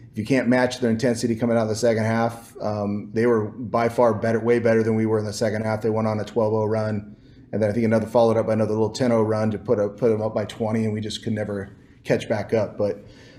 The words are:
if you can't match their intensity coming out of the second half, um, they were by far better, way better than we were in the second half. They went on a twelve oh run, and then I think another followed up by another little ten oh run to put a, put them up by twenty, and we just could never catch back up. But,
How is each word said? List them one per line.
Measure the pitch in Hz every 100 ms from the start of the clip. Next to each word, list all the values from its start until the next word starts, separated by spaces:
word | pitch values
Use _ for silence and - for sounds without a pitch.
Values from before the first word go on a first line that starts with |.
| -
if | 110
you | 107
can't | 131 113
match | 127 123 -
their | 117
intensity | 110 123 117 117 113
coming | 120 113
out |
of | 110
the | 110
second | 117 113
half, | 110 113 117 113 - -
um, | 107 104 101 104 104
they | 110 120
were | 113 104
by | 113 113 117 117
far | 113 120
better, | 107 113 113
way | 113 120
better | 113 113
than | 110 110
we | 110
were | 110
in | 107
the |
second | 98 113 107
half. | 110 107
They | 113
went | 107 110
on | 107
a |
twelve | 101 120 107
oh | 110 107
run, | 110 107 104 104 - - - -
and | 104
then | 107
I |
think | 110 110
another | 110 104
followed | 120 117 113
up | 104
by |
another | 110 107
little | 107 107
ten | - 127
oh | 117
run | 107 107 110
to | 104
put | - 110
a, | 104
put | - 123
them | 107
up | 110 113
by | 104
twenty, | - 110 113 110
and |
we | 107
just | 107 101
could | 113
never | 107 101 101 95 - - -
catch | - 117 -
back | 110 98
up. | 110 98 -
But, | 104 - - - -